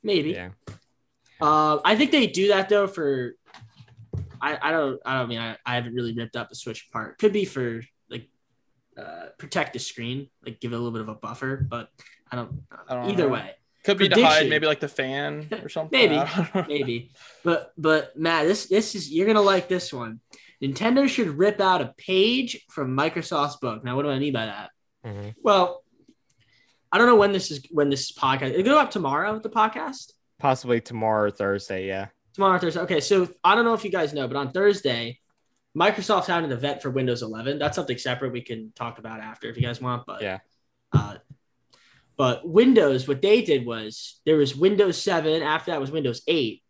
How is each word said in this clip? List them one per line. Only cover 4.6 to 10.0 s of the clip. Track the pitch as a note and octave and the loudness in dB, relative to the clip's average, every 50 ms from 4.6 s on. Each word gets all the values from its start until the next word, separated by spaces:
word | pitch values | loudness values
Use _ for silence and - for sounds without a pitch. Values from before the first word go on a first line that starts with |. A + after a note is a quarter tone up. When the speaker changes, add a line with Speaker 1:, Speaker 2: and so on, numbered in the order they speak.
Speaker 1:
I | - D3+ | -2 -2
don't, | D#3+ E3 D3+ C3+ C3+ - _ | 0 0 0 -2 -4 -6 _
I | B2 C3 C3 | -4 -2 -2
don't | B2 A#2 | -2 -4
mean, | A#2+ A#2 | -6 -6
I, | A#2 A2+ A2 - _ | -6 -8 -10 -10 _
I | A#2+ B2 | -4 -4
haven't | B2 A#2+ A#2 A#2 | -4 -4 -4 -6
really | B2 A#2+ A#2 A#2 | -4 -4 -4 -6
ripped | A#2 A#2 A#2 - | -6 -8 -8 -8
up | B2 A2+ - | -10 -10 -10
the | - | -12
Switch | - - A#2+ A2 - - _ | -14 -12 -12 -12 -12 -14 _
apart. | _ A2+ A2 - - _ | _ -10 -10 -10 -8 _
Could | - G#3+ G3 | 0 2 2
be | G#3 F#3+ | 2 -2
for, | - - C#3 B2+ A#2 A2+ A2+ A#2 _ _ _ _ _ | -2 -4 -4 -4 -4 -4 -8 -12 _ _ _ _ _
like, | - A#2+ A#2 _ _ _ _ _ _ _ _ _ _ _ _ _ _ - | -14 -14 -14 _ _ _ _ _ _ _ _ _ _ _ _ _ _ -18
uh, | - - - E2+ - - - _ | -16 -16 -14 -16 -16 -18 -18 _
protect | - C#3 - F3+ D3+ - - | -16 -6 -4 -4 -4 -4 -8
the | - | -12
screen, | - - - - | -12 -12 -12 -10